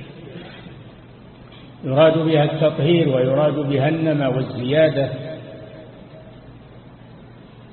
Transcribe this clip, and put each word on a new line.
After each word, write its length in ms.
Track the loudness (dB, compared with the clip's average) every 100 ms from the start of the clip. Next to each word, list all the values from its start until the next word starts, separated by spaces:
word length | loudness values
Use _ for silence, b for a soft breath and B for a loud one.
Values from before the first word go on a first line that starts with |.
| -18 -20 -18 -18 -18 -20 -20 -20 -20 -20 -20 -20 -20 -20 -20 -20 -20 -12
يراد 340 | -2 4 6 6
بها 260 | 2 2
التطهير 640 | 2 2 0 2 2 4 4
ويراد 440 | 2 2 2 2
بها 360 | 0 -2 0 0
النمى 360 | 0 0 0 0
والزيادة، 840 | -2 -4 -6 -2 2 2 2 -4 -6 -10 -14 -16 -18 -18 -20 -20 -20 -20 -20 -20 -20 -20 -20 -20 -20 -20 -20 -20 -20 -20 -20 -20 -20 -20